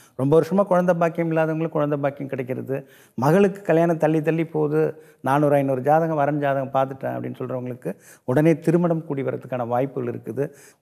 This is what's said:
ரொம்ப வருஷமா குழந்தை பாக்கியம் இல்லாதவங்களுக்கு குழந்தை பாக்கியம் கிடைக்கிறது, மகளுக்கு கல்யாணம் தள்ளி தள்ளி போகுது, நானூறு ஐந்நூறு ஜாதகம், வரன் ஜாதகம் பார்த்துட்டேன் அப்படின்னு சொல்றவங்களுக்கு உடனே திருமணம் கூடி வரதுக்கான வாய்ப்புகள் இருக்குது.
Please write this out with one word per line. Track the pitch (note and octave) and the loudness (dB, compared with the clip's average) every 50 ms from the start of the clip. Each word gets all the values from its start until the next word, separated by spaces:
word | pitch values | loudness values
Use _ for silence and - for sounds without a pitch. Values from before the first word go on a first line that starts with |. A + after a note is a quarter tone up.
| - _ _ | -20 _ _
ரொம்ப | - C3 C#3 D#3 E3 | -2 2 4 4 4
வருஷமா | D#3+ D#3+ F#3 G3+ G3 | 4 4 2 0 2
குழந்தை | - F3+ F3+ F3+ F3+ F3 | 2 2 2 4 2 2
பாக்கியம் | E3+ E3+ E3 E3 E3+ E3+ E3 | 2 0 0 0 -2 -2 0
இல்லாதவங்களுக்கு | D#3+ D#3+ D#3+ D#3 D#3 D#3 E3 D#3+ | 0 0 0 0 0 -2 -2 -2
குழந்தை | - D3+ D3 D3 D3+ | -2 -2 0 0 0
பாக்கியம் | C#3+ C#3+ C#3 C#3 - C#3 C3 | 0 -2 -2 -4 -6 -8 -8
கிடைக்கிறது, | C3+ B2+ B2 B2+ B2+ B2 A#2 B2 C3+ C#3 C3+ - - - - _ _ | -6 -6 -6 -6 -6 -6 -6 -6 -6 -6 -8 -12 -20 -20 -20 _ _
மகளுக்கு | A2+ B2+ D3+ E3+ G3 G3+ F#3+ G3 - | 0 2 4 4 4 4 2 0 -2
கல்யாணம் | - - D#3+ E3 E3+ E3+ E3 | -2 2 2 4 4 2 0
தள்ளி | D#3+ D#3 D#3 D#3+ D#3 | 0 0 0 2 0
தள்ளி | D3 D#3+ D#3+ E3 D#3+ | 0 0 -2 -2 -2
போகுது, | D#3+ - D#3 D3+ D3 D3+ D#3 D#3 D3+ - - - - _ _ | -4 -4 -4 -2 0 0 0 0 -2 -4 -8 -18 -20 _ _
நானூறு | - C3 C#3 D3 D3 C#3+ C#3+ | -2 0 2 2 4 4 4
ஐந்நூறு | C#3 C3+ C3+ C3+ B2+ | 2 2 0 -2 0
ஜாதகம், | B2+ C#3+ D3+ D#3+ E3 D#3+ D#3+ | 2 2 2 4 2 0 0
வரன் | D3 C#3 D3 D3+ D3 | 0 0 0 0 0
ஜாதகம் | C#3+ C#3 C#3 C#3 C3 B2+ | 0 0 0 -2 -2 -2
பார்த்துட்டேன் | C3+ C3+ C3+ C3+ C3+ - B2+ B2+ B2 | 0 0 0 -2 -4 -8 -8 -6 -6
அப்படின்னு | B2 B2 B2 B2 | -6 -8 -8 -10
சொல்றவங்களுக்கு | - C3 B2+ C3 B2+ B2 B2 B2 - - - - - _ - - _ _ | -10 -8 -8 -8 -8 -8 -10 -10 -10 -10 -10 -10 -12 _ -20 -20 _ _
உடனே | - B2+ D3+ D#3 E3 D#3+ - | 0 2 4 4 4 4 2
திருமணம் | - E3 E3 E3+ F3 E3+ E3 D#3+ D#3+ | 2 2 2 4 2 2 0 -2 -4
கூடி | - C#3+ C#3 | -6 -6 -4
வரதுக்கான | B2+ C3 B2 B2 - B2 C3 B2 A#2 | -4 -4 -4 -6 -8 -6 -6 -6 -4
வாய்ப்புகள் | A#2 A#2+ B2 C#3 C3+ C3+ C3 A#2+ A#2+ A#2 | -2 -2 -2 -2 -2 -4 -6 -6 -6 -6
இருக்குது. | A#2 - A#2 A2 C3 C#3+ - - - - - _ _ | -8 -10 -8 -6 -6 -6 -6 -8 -14 -20 -20 _ _